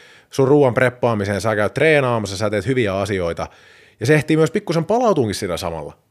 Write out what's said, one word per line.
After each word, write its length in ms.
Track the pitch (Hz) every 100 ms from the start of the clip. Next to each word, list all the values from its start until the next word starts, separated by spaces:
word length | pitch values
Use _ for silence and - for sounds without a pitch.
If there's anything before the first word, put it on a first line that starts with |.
| - - _
sun 180 | - 131
ruoan 260 | 147 131
preppaamiseen, 640 | 113 123 123 120 107 101 101
sä 160 | 113 104
käyt 180 | 101
treenaamassa, 600 | - 156 147 127 117 98 95
sä 140 | 104
teet 160 | 104 92
hyviä 300 | 127 101 95
asioita, 460 | 98 95 85 85 78 - - - _ -
ja 60 | 113
se 80 |
ehtii 220 | 151 - 156
myös 140 | 156
pikkusen 340 | - - 165
palautuunkin 500 | 156 233 240 156 110
siinä 220 | 90 95 82
samalla. 400 | 90 82 76 - _